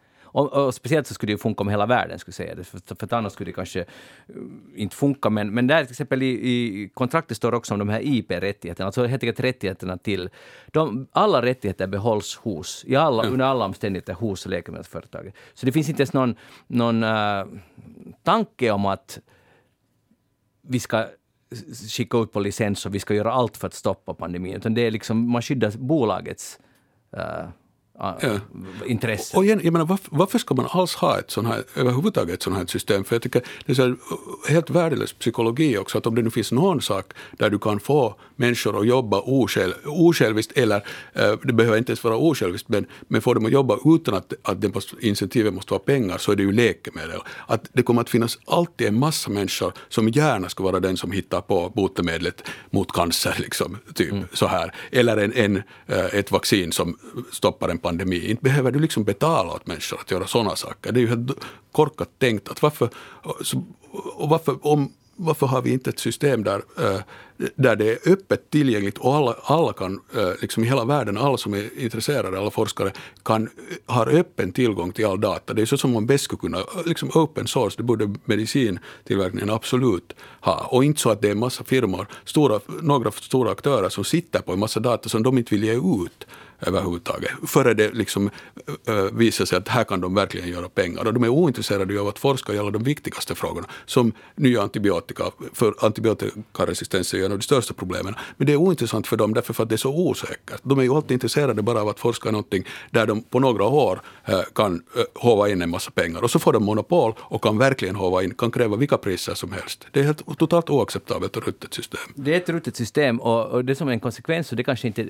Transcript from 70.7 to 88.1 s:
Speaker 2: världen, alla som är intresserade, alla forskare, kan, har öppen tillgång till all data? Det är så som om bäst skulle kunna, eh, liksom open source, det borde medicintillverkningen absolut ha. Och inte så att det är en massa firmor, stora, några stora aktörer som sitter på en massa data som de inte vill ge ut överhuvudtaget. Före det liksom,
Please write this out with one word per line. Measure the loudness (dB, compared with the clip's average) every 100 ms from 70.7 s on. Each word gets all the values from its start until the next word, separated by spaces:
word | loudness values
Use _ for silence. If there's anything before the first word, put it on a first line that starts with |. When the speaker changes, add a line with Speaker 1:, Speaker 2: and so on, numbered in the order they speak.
| 2 2
Speaker 2:
världen, | 0 -2 -2
alla | 0 0
som | -2
är | -4 -6 -6
intresserade, | -6 -4 -2 -2 -2 -2
alla | -2
forskare, | 0 -2 -2 -4 -6 -16 -6
kan, | 0 0 0 -8 -14 -12 -2
har | 0 4
öppen | 4 2 -2 -4
tillgång | 0 0 0 -4
till | -2 -2
all | 0
data? | 0 -2 -4
Det | 0
är | 0
så | 2
som | 2 2
om | 2
bäst | 2
skulle | 0 -6
kunna, | -4 -4
eh, | -6 -4 -4
liksom | -4 2 2
open | 2 -2 -2
source, | 0 0 0
det |
borde | 0 0 0 -4 -2
medicintillverkningen | -2 0 0 0 -2 -10 -10 -2 0 0 -2 -2
absolut | -2 -2 0 2 0 -4 -20 -20 -6
ha. | -2 -2 0
Och | 2
inte | 4 2
så | 2
att | 2
det | 2
är |
en | 0
massa | -2 -4
firmor, | -2 0 2 -2 -6 -12 -2
stora, | 4 4 2 -2 -2
några | 2 2 2
stora | -4 -2 2 2
aktörer | 0 0 2 2
som | -2
sitter | 0 0 0 -4
på | -2
en | -2
massa | 0 0
data | 0 0 0
som | 0
de | 2 2
inte | 2 0
vill |
ge | 2
ut | 0 2 0 -2 -10 -20 -20 -20 -6
överhuvudtaget. | -2 0 -2 -4 -6 -4 -6 -6 0
Före | 4 4
det | 4 2
liksom, | 0 -2